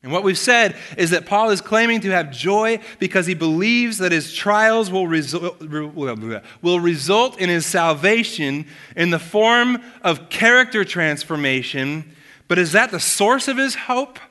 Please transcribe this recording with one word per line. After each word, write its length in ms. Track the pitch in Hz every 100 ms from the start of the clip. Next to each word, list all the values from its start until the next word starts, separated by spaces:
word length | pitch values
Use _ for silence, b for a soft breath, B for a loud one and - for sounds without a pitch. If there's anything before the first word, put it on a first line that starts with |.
And 80 | 127
what 100 | 170
we've 140 | 202 185
said 400 | - 240 214 - B 147
is 140 | 170
that 160 | 170 160
Paul 240 | 202 220
is 100 | 196
claiming 400 | - 214 233 226
to 120 | 196
have 200 | 185 151
joy 480 | 123 160 208 220 220 B B
because 280 | 185 190 170
he 80 |
believes 640 | 170 160 160 214 240 240 208
that 160 | 185
his 200 | 165 143
trials 560 | - 202 208 220 226 202
will 160 | 185 175
resu-, 480 | 160 139 165 170 175
re-, 840 | 156 151 151 151 139 110 110 107 B B
will 180 | 170 180
result 640 | 175 160 139 208 254 -
in 80 | 180
his 160 | 170 160
salvation 1000 | 185 165 151 185 226 220 - 143 143 156 B B 170
in 140 | 175
the 100 | 165
form 640 | 165 208 220 240 247 247 B B
of 280 | 185 151 -
character 560 | - 226 247 247 226 190
transformation. 1300 | 175 156 147 - 156 143 131 123 139 135 156 151 B B B _
But 100 | 175
is 140 | 170
that 180 | 190 240
the 120 | 175
source 480 | - - 208 262 262
of 80 | 262
his 180 | 269 -
hope 420 | - 247 277 - -